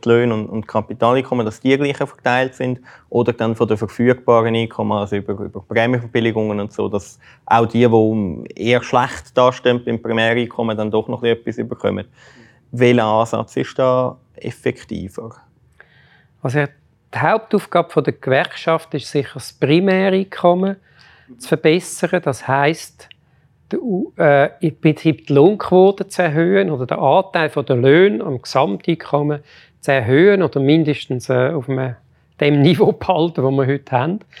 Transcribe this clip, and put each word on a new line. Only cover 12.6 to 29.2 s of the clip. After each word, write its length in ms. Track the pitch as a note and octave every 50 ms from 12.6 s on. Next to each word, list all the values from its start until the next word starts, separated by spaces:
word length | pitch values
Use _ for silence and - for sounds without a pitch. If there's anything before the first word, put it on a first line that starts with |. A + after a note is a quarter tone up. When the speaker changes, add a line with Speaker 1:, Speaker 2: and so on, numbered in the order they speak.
| _ _
Speaker 1:
Welcher 340 | - A#2+ B2 A#2+ B2 A#2+ A2
Ansatz 500 | G#2+ G#2+ A2 A#2 A#2 - A2 A2+ - -
ist 220 | C3 C3 - - -
da 400 | C3 B2+ B2+ B2+ B2+ B2+ - - _ _ _
effektiver? 1000 | - - - - - - - - - - - - - F2+ G2 - - - A#2 - _ _ _ _ _ _ _ _ _ - _ _ _ _ _ _ _ _ _ _ _
Speaker 2:
Also 240 | - C3 B2 D3 C#3+ C#3+ _ _ _ _ _ _ _ _ -
die 60 | -
Hauptaufgabe 720 | B2 D#3+ G#3 A3 A3 - - G3+ - - - F3 E3+ -
von 120 | - D#3+ C3+
der 100 | - B2
Gewerkschaft 800 | - - C3+ B2+ C#3 F3 - - - - E3+ D#3+ D#3+ - - -
ist 160 | C#3+ - -
sicher, 240 | - D3 B2+ - -
das 180 | C3 - - -
Primäreinkommen 1200 | - - B2+ D#3 F3 F#3+ G3 F#3 F#3 F#3+ G3 F#3+ F#3+ F#3+ - - - - F3 F3 F#3 F#3+ G3 G3 - _ _ _ _ _ _ _ _ _ - B2 -
zu 100 | - -
verbessern. 760 | D#3+ D#3 - D#3 D#3 F3+ E3+ - - - - E3 - E3 -
Das 240 | D#3 B2+ - - -
heisst, 600 | C3 C#3 C#3 D3 E3 - - - - _ - - _ _ _ _ _ _ _ _ _ _ _ -
der 120 | - F#4+ G4+
U-, 280 | B3 F#3+ F3+ C#4 F#4 - -
äh, 320 | E3+ D3 C#3+ C#3 C#3+ D#3+ - -
im 200 | - D#3 - -
Prinzip 460 | - D#3+ D3+ - - D#3+ D3 - - -
die 60 | C#3+
Lohnquote 720 | C#3+ C#3+ F#3+ G#3+ G3 - - F3+ F#3 F#3 G3 G3 G3 F#3+ -
zu 160 | - - F3+
erhöhen 480 | D#3+ D3 D#3 E3 F3 G3 G3 G3 F3+
oder 160 | D#3 B2 B2+ B2
den 100 | - -
Anteil 540 | - C3 D3 F#3+ F#3 - - F3 D#3 D3
von 120 | - D3 C3+ -
der 80 | C#3
Löhne 480 | A#2+ B2 C3+ C#3+ E3+ F#3+ G3+ G#3 A3 G#3
am 180 | F3+ C3+ A#2+
Gesamteinkommen 1000 | - - - C3+ C#3+ F#3 G3+ F3 - - E3 D#3+ - - - D3